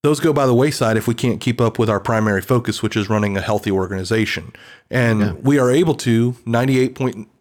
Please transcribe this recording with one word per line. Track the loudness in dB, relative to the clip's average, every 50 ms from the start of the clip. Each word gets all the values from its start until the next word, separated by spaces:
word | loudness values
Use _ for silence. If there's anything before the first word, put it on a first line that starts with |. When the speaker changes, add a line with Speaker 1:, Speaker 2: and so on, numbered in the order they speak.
| 2
Speaker 1:
those | 0 0 2
go | 2 0 2
by | 2 2
the | 4 4
wayside | 4 2 2 0 0 0 0 0 0
if | 0 -2
we | -2
can't | 0 0 -2 -2 -2
keep | -2 -4 0 0
up | 0 0 2 0
with | 0 0
our | 0 -2
primary | 0 0 0 0 2 2 0 0
focus, | 0 0 0 0 0 -2 -6 -4
which | -4 -2 -2 -2
is | -2 0
running | 0 0 0 0 -2 -4
a |
healthy | -4 -2 -4 -2 0 0
organization. | 0 0 0 -2 -4 -8 -4 -2 0 0 0 0 -2 -8 -10 -12 -18 -20 -20 -20 -20 -20 _ _
And | -2 0 2 2 2 2
Speaker 2:
Yeah. | 0 -2 -2 -2
Speaker 1:
we | 0 2 2 4
are | 4 4
able | 4 2 2 2 0
to | -2 0 0 2 2 2 0 -2 -6 _
ninety-eight | -2 0 0 2 2 2 2 2 0 -2
point | -4 -4 -4 -4 -6 -14 _ _ _